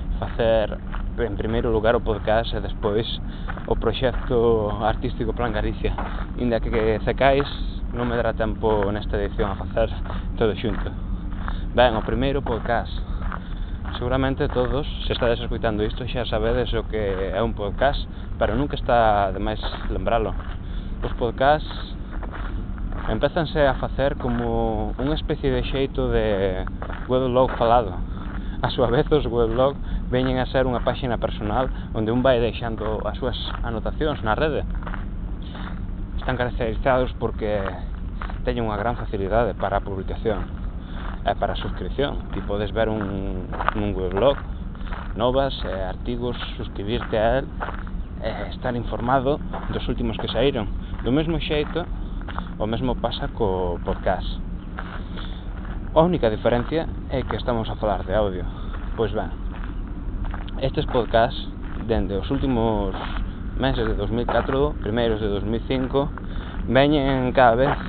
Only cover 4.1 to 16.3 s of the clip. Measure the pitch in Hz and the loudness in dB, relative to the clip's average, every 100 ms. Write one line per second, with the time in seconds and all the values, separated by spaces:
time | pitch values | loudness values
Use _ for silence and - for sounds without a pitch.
4.1 | - - 123 117 113 104 104 110 110 123 | 0 2 4 6 4 2 2 0 0 -2
5.1 | - 113 107 120 107 110 107 - - - | -2 -2 0 0 0 0 0 0 0 -2
6.1 | - - - 123 113 117 117 110 107 123 | -4 -4 -2 0 2 2 2 4 2 0
7.1 | 113 139 139 139 - - - - 120 123 | 4 4 4 2 -2 -4 -4 -4 -2 0
8.1 | 117 113 110 110 104 110 107 98 104 98 | 0 0 0 -2 0 2 4 2 0 -2
9.1 | 110 101 - 104 95 92 113 110 - - | -2 0 0 -2 -2 -2 0 0 0 -4
10.1 | - - - 113 92 117 95 - - - | -4 -2 2 2 2 -2 -2 -4 -4 -4
11.1 | - - - - - - - 123 110 101 | -4 -4 -4 -4 -2 0 6 6 4 0
12.1 | 113 135 139 - 113 - 117 - - - | 2 2 2 0 -2 0 0 0 -4 -4
13.1 | - - - - - - - - - 123 | -2 -2 -4 -6 -6 -6 -6 -6 -4 0
14.1 | 131 135 127 143 123 123 127 151 - - | 2 2 2 2 2 2 0 -2 -2 -2
15.1 | 107 120 113 113 113 113 104 107 - 120 | 2 2 2 0 -2 0 2 0 0 -2
16.1 | 127 110 | -2 0